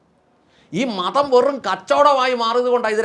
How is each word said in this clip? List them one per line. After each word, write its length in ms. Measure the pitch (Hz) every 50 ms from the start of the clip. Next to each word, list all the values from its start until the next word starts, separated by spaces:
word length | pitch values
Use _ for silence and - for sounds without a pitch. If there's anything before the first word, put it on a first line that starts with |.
| _ _ _ _ _ _ _ _ _ _ _ _ _ - 147 180
ഈ 40 | 269 247 208 185
മതം 280 | 180 185 196 277 285 277 254
വെറും 220 | 247 262 277 277 247 - 202
കച്ചവടമായി 680 | 190 190 - - 285 277 294 294 277 269 254 262 254 233 233
മാറിയത് 280 | 226 233 247 247 247
കൊണ്ടാണ് 220 | 247 240 - 220 214
ഇത് 80 | 214